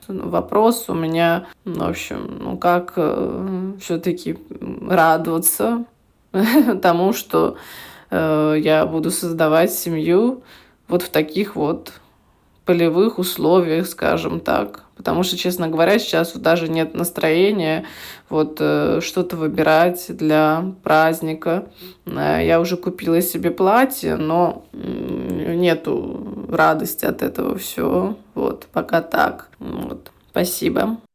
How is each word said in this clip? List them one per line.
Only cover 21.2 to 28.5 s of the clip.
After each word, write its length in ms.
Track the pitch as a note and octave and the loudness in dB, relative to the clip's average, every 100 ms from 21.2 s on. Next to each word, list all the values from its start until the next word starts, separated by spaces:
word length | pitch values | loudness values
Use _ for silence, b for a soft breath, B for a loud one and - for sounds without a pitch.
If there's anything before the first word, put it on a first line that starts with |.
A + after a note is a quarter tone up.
| D#3+ D#3+ E3+ F3 - B B B - | -4 -4 -2 -2 -4 B B B -10
Э, 340 | - D3 D#3+ E3 | -4 0 2 4
я 140 | E3 | 2
уже 160 | F3+ F3 | 2 -2
купила 440 | F3+ F3+ - E3 | -4 -4 0 2
себе 300 | F#3 E3+ F3 | 2 -2 -2
платье, 680 | F3 F#3+ A3+ C4 - E3 D#3 | 2 4 4 4 0 -4 -2
но, 480 | D#3 E3+ F3 - - | 0 2 2 -2 -12
м, 840 | - - - - - - - - E3+ | -12 -10 -8 -8 -8 -6 -6 -4 0
нету 840 | F3 D#3 - - - - G#3 - - | 2 0 -2 -4 -4 -10 -12 -12 -4
радости 560 | - D#3 D#3 F3 - - | 2 2 2 -2 -4 -4
от 160 | - | -2
этого 340 | - - - F#3+ | -4 -4 -6 -6
всего. 600 | - - - F3+ F#3+ G#3+ - - | -8 -4 -2 0 -2 -6 -10 -6
Вот, 320 | - | -4